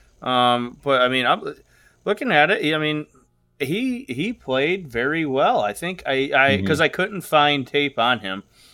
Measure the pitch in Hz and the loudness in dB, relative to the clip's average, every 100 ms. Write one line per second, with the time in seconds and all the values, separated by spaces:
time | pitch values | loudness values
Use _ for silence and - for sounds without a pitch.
0 | _ _ 127 127 123 120 120 - 143 131 | _ _ -2 2 4 2 -2 -8 0 2
1 | 123 131 123 143 143 147 _ _ _ _ | 2 2 0 0 -4 -12 _ _ _ _
2 | - 208 254 156 151 214 151 156 151 151 | -4 -2 2 4 4 2 0 0 -2 -4
3 | 151 _ _ _ _ _ 131 196 262 247 | -8 _ _ _ _ _ -4 -2 -2 -6
4 | - 123 196 233 - 131 147 190 156 117 | -8 -6 -6 -6 -4 -2 0 -2 -6 -4
5 | 131 160 156 131 175 240 104 104 170 185 | -2 -2 -2 0 2 2 -2 -4 -8 -8
6 | - 135 139 139 139 139 - - 156 - | -4 -2 0 4 4 2 0 2 0 0
7 | 190 202 - 156 147 143 127 147 143 127 | -4 -6 0 2 4 2 -2 -2 -2 0
8 | 117 120 101 95 - _ - | 0 0 -4 -8 -10 _ -20